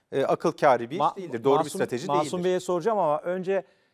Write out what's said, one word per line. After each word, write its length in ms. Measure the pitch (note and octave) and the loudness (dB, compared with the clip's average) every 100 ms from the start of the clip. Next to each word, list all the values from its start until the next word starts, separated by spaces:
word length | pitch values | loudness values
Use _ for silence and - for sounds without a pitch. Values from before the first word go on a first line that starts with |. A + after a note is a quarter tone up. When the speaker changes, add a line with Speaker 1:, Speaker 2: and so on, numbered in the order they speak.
| _ | _
Speaker 1:
e, 120 | C3+ | -2
akıl 280 | C3 D#3+ F3 | 0 0 0
kârı 380 | - D3+ A#2+ A#2+ | 4 4 4 0
bir 40 | F3 | -2
iş 40 | |
Speaker 2:
Ma-, 160 | - G3+ | -2 -2
Speaker 1:
değildir. 280 | F3 A2+ | -8 0
Doğru 100 | C3+ C#3+ | 2 2
Speaker 2:
Masum, 100 | D#3 | 2
Speaker 1:
bir 40 | |
strateji 360 | F#3+ A#2 B2 F3 | -4 -4 -4 -2
Speaker 2:
Masum 180 | D3 D3+ F3+ | -2 0 -2
Speaker 1:
değildir. 60 | |
Speaker 2:
Bey'e 160 | F3+ F3+ | 0 0
soracağım 380 | F3+ F3+ F#3+ G#3+ | -2 -2 0 0
ama 220 | D#3+ D3+ | 0 0
önce 440 | F3 F#3 F3+ G3 - _ _ | -2 -4 -2 -4 -4 _ _